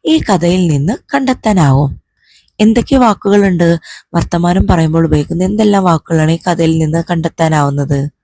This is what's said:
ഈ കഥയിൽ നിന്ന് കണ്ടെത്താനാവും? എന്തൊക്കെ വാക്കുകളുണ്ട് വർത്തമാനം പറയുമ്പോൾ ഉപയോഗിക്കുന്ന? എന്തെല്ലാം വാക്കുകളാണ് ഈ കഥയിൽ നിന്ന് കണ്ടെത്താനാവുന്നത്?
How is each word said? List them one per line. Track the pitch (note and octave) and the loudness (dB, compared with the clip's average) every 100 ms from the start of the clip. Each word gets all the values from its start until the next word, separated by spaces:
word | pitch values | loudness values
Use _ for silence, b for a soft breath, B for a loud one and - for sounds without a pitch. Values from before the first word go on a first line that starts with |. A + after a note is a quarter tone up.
| - | 0
ഈ | D#4 | -2
കഥയിൽ | - F#3 E3+ F#3 F3 | 0 0 0 0 0
നിന്ന് | C#3+ D3 B3 _ C#4 | 0 0 -4 _ -4
കണ്ടെത്താനാവും? | C4+ B3+ A3 F#3+ D3 C3+ C#3+ - _ b b b b _ | -2 -2 0 2 2 2 0 -6 _ b b b b _
എന്തൊക്കെ | G#3+ A3+ - C4+ | 2 2 0 2
വാക്കുകളുണ്ട് | A#3+ G3 G3+ G3+ G3 F3 E3+ E3+ B B B | 2 0 0 2 2 2 0 0 B B B
വർത്തമാനം | E3+ - E3+ F3 F#3 G3 | -6 -4 -2 0 0 0
പറയുമ്പോൾ | F3+ D#3+ D#3+ E3 | 0 2 0 0
ഉപയോഗിക്കുന്ന? | D3+ D3 E3 | 0 -2 -4
എന്തെല്ലാം | F#3 G#3 G#3 G3+ | -2 0 2 2
വാക്കുകളാണ് | F#3 E3 - E3 D#3 | 2 0 0 -2 0
ഈ | E3 | -2
കഥയിൽ | - E3 E3 D#3+ | -2 0 0 0
നിന്ന് | D#3 D#3+ E3 | -2 -4 -4
കണ്ടെത്താനാവുന്നത്? | E3+ E3 - D#3+ D#3 C#3+ C#3+ C3+ C#3 C#3+ _ | -4 -4 -2 0 0 0 -2 -2 -2 -4 _